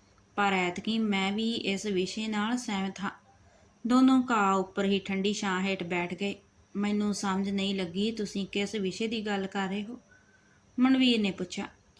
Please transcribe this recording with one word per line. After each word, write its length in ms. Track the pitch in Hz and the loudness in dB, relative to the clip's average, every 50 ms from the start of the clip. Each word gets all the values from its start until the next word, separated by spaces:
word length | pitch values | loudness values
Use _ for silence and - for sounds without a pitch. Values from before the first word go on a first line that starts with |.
| _ _ _ _ _ _ _ | _ _ _ _ _ _ _
ਪਰ 180 | 202 202 202 190 | 0 2 2 2
ਐਤਕੀ 460 | 185 180 180 175 196 - 214 220 226 | 2 0 0 -2 -4 -4 -2 0 0
ਮੈਂ 320 | 220 208 196 190 190 196 | 0 0 2 0 0 0
ਵੀ 200 | 202 220 226 226 | 0 0 -2 -2
ਇਸ 340 | 233 - - 190 196 190 202 | -2 -2 -2 -4 -4 -2 -2
ਵਿਸ਼ੇ 420 | 214 196 180 190 185 - 214 220 | -2 -2 0 -2 -2 -4 -6 -6
ਨਾਲ 300 | 220 214 208 208 226 247 | -4 -2 -2 -2 -2 -2
ਸਹਿਮਤ 420 | 247 - - 202 190 190 190 190 - | -4 -4 -4 -4 -4 -4 -4 -6 -6
ਹਾਂ।" 120 | 190 - - - _ - _ _ - - _ _ - _ _ _ - | -8 -8 -8 -10 _ -20 _ _ -20 -20 _ _ -20 _ _ _ 0
ਦੋਨੋਂ 360 | 226 247 254 262 262 262 262 247 254 | 2 6 6 8 8 8 6 4 4
ਘਾਹ 240 | 240 214 196 196 196 | 2 4 4 4 4
ਉੱਪਰ 280 | 190 185 - - 208 196 | 2 2 0 -2 0 2
ਹੀ 160 | 196 202 190 | 2 2 2
ਠੰਡੀ 340 | - - 196 190 190 208 202 | 0 -2 -2 0 0 0 0
ਛਾਂ 280 | - 208 196 180 180 | 0 -2 -2 0 0
ਹੇਠ 220 | 190 196 190 - 175 | 0 -2 -2 -2 -4
ਬੈਠ 300 | 170 180 175 175 175 185 | -4 -2 -2 -2 -4 -4
ਗਏ। 220 | 170 202 202 - - - _ _ _ _ _ - | -4 -4 -4 -6 -8 -12 _ _ _ _ _ -6
"ਮੈਨੂੰ 380 | 202 208 208 208 208 208 208 196 | -4 -2 0 0 0 0 0 -2
ਸਮਝ 360 | - 208 196 190 196 196 202 | 0 0 0 0 0 0 0
ਨਹੀਂ 260 | 196 196 196 196 196 | 0 0 0 0 0
ਲੱਗੀ, 360 | 196 185 170 170 196 208 226 | -2 -4 -4 -2 -2 -2 -2
ਤੁਸੀਂ 340 | 226 220 208 - - 202 196 | -2 -4 -6 -4 -4 -6 -6
ਕਿਸ 300 | - - 202 202 196 214 | -4 -4 -4 -4 -2 -4
ਵਿਸ਼ੇ 320 | 214 190 185 175 - 220 | -4 -4 -4 -4 -4 -4
ਦੀ 180 | 220 240 220 208 | -4 -4 -4 -4
ਗੱਲ 220 | 214 202 196 190 | -2 -2 -2 -4
ਕਰ 200 | 190 - 196 190 | -4 -4 -4 -4
ਰਹੇ 180 | 185 196 208 202 | -2 -4 -6 -6
ਹੋ?" 140 | 226 247 - - _ - _ _ _ _ _ _ _ _ _ _ _ _ - | -8 -12 -16 -18 _ -20 _ _ _ _ _ _ _ _ _ _ _ _ 2
ਮਨਵੀਰ 420 | 247 262 262 262 254 247 240 220 | 4 4 6 6 6 4 4 4
ਨੇ 100 | 202 190 | 2 0
ਪੁੱਛਿਆ। 360 | 185 - 185 - - 196 - - - _ _ _ _ | 0 -4 -6 -8 -6 -8 -8 -10 -12 _ _ _ _